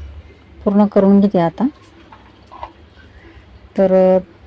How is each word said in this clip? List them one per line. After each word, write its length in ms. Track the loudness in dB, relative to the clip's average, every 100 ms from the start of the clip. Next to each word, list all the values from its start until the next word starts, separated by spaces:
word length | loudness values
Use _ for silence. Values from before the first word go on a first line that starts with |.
| -20 -20 -20 -20 -20 -10
पूर्ण 220 | -4 0 0
करून 340 | 0 2 2
घेते 180 | 2 0
आता. 280 | -4 -4 -6 -8 -20 -20 -20 -20 -20 _ _ -20 -20 _ -20 -20 -20 -20 -20 -20 -20 -20 -10 -4
तर, 160 | 0
अ, 240 | 2 2 0 -4 _